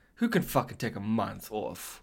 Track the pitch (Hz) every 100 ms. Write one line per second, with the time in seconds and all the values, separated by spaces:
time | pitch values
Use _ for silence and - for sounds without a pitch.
0 | _ - 233 214 180 139 - - 117 104
1 | 101 113 95 95 - 107 - 87 - -